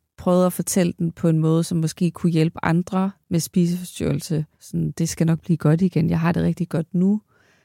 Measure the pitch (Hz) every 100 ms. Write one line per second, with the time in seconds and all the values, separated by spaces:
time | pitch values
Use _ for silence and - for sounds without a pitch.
0 | _ - - 180 180 175 175 202 170 -
1 | 170 - 170 160 160 165 165 175 160 -
2 | 175 - 175 165 165 - 170 170 175 190
3 | 190 - - 170 - 185 170 180 180 -
4 | 160 143 - 151 151 _ - 170 156 -
5 | 165 - 170 165 - 165 151 165 185 -
6 | 165 170 165 170 170 165 175 - 160 175
7 | 185 214 - _ _ _